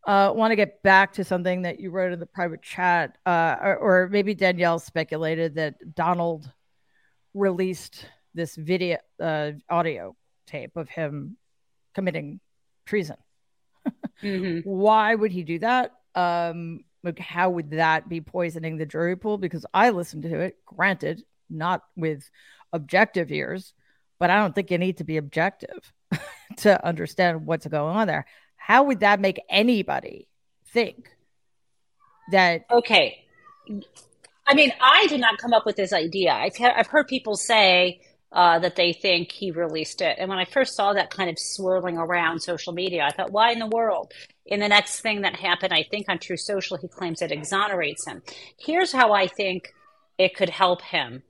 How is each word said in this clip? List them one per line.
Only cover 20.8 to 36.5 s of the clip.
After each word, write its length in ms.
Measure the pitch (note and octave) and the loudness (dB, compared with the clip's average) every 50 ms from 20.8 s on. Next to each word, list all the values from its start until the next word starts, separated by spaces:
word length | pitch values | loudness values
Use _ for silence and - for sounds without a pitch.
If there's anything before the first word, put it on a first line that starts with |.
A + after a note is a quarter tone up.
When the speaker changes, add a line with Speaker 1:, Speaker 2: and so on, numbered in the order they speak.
| F3 G3 F#3 - D3 D3 E3 G#3 - _ _ _ _ _ | 0 0 0 0 -4 -6 -6 -6 -12 _ _ _ _ _
Speaker 1:
not 320 | E3 D#3 D#3 F3 F#3 - _ _ _ | -8 -4 -2 -2 -2 -4 _ _ _
with 320 | F#3 D#3+ D#3+ D3+ C#3 - _ _ _ _ - _ _ - _ - | -6 -4 -4 -4 -6 -12 _ _ _ _ -20 _ _ -14 _ -8
objective 580 | E3 C#3+ - F3+ F#3 A3 G#3 - F#3 E3 - | -8 -6 0 2 2 2 2 2 -4 -4 -2
ears, 440 | - D3+ C3+ - E3+ F#3+ F#3+ - _ _ _ _ _ _ _ _ _ _ | -4 -6 -6 -6 -8 -10 -12 -16 _ _ _ _ _ _ _ _ _ _
but 120 | F3 F3 | 0 2
I 60 | F#3 | 4
don't 180 | G#3 G#3+ F#3 - | 2 2 0 -2
think 160 | G3+ G3 G3 | -4 -2 -2
you 80 | F3+ E3+ | -2 -2
need 180 | F3+ F#3 F3+ | 0 -2 -4
to 60 | - D#3+ | -6 -8
be 140 | D3 D#3+ | -4 -4
objective 760 | D#3 D3 C#3 - D#3 E3 G3 - _ - - - F4 _ _ _ _ _ _ | -4 -6 -4 -2 0 0 0 -2 _ -18 -18 -18 -18 _ _ _ _ _ _
<laughs> 60 | - - - - - - - _ - | -6 -6 -6 -14 -18 -20 -20 _ -16
to 260 | - - G#3+ F#3+ - - | 2 4 4 4 6 2
understand 640 | E3+ E3+ D#3+ E3+ D3+ - - F3+ F3 E3 D#3+ D#3 | -4 -4 -4 -6 -8 -2 0 0 0 0 -2 -4
what's 220 | D3+ E3 D#3+ - | -4 -4 -4 -4
going 280 | D3+ D#3 D3+ D3 D#3 F3 | -6 -4 -4 -2 -2 0
on 120 | G#3+ A3+ | 0 0
there. 180 | F3+ D3+ D3+ B2+ _ _ _ _ _ _ | 0 -2 -4 -6 _ _ _ _ _ _
How 280 | _ - - G#3+ B3+ C#4 | _ 0 4 6 6 6
would 160 | C#4+ C4 F#3 | 4 2 2
that 180 | G#3+ G3+ G#3 G3 | 4 2 4 4
make 200 | G3 G3 F#3 - - - | 2 0 -2 -2 -8 0
anybody 760 | - G3 G#3+ B3 B3 G#3 F#3 - C#3+ - - - - - - _ _ _ _ _ _ _ _ _ - | 2 2 4 4 2 2 0 -2 -4 -4 -4 -8 -16 -16 -20 _ _ _ _ _ _ _ _ _ -2
think 360 | A#3 A3+ E3+ - - - - _ _ _ _ _ _ _ _ _ _ _ _ _ _ _ _ _ _ _ _ _ _ _ - | -2 -2 -2 -6 -16 -20 -20 _ _ _ _ _ _ _ _ _ _ _ _ _ _ _ _ _ _ _ _ _ _ _ 0
that 340 | F3 F#3+ F#3 F3 E3+ E3 - _ | 2 4 4 4 2 0 0 _
Speaker 2:
Okay. 520 | A#3+ A#3+ A#3+ - A3 F#3 C#3+ - - - _ _ _ _ _ - - _ _ - G#2+ G2+ - _ _ - _ _ _ _ _ _ _ _ _ | 2 4 4 6 4 4 4 4 -2 -10 _ _ _ _ _ -20 -20 _ _ -12 -12 -12 -12 _ _ -20 _ _ _ _ _ _ _ _ _
I 80 | - C#4 | 4 6
mean, 180 | D4 D4 C4 - - | 6 6 4 4 4
I 240 | B3 C4 D4+ F#4 G#4+ | 6 6 8 8 6
did 140 | E4 D4+ C4 | 4 2 2
not 160 | A#3+ A3+ G#3+ | 0 0 0
come 160 | G#3 - A#3+ A#3+ | 0 0 2 2
up 120 | A3 - | 4 4
with 100 | A3 G3+ | 2 -2
this 180 | - G3 F3+ G3+ | -2 -2 0 0
idea. 380 | F3 D#3+ E3+ E3 G3 F#3 E3 C3+ | -2 -2 -2 -2 0 2 2 2
I've 220 | G#2+ B2+ G3 | 2 -2 -4